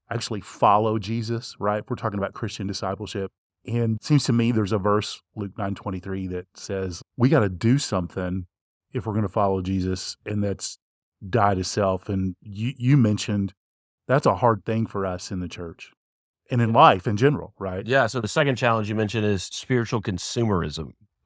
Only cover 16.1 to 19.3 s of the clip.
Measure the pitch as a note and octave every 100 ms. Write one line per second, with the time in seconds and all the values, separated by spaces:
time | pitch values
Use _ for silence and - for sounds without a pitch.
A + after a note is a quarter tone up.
16.1 | _ _ _ _ B2+ A2+ A#2 D#3 G2 -
17.1 | G#2 C3+ A#2 E2 - F#2+ F#2 G#2+ C3+ A#2
18.1 | B2+ A2 D#3+ C#3+ A#2+ B2 A2+ G#2 G#2+ G#2+
19.1 | A2+ G#2